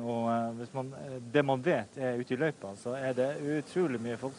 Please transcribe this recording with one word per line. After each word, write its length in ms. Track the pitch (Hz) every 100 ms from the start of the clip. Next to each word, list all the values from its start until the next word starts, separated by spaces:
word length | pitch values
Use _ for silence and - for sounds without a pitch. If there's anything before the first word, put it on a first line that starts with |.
og, 260 | 117 117 117
eh, 220 | 117 117 117
hvis 160 | 120
man, 180 | 139 131
eh, 260 | 135 143 131 120
det 120 | 143
man 180 | 139 131
vet 240 | 147 143 104 -
er 220 | 127 120
ute 140 | 123
i 40 | 127
løypa, 380 | 156 147 98
så 220 | 98 120 131
er 160 | 131
det 240 | 123 131 147 147 151
utrolig 380 | 139 175 170 120
mye 160 | 117 113
folk 160 | 131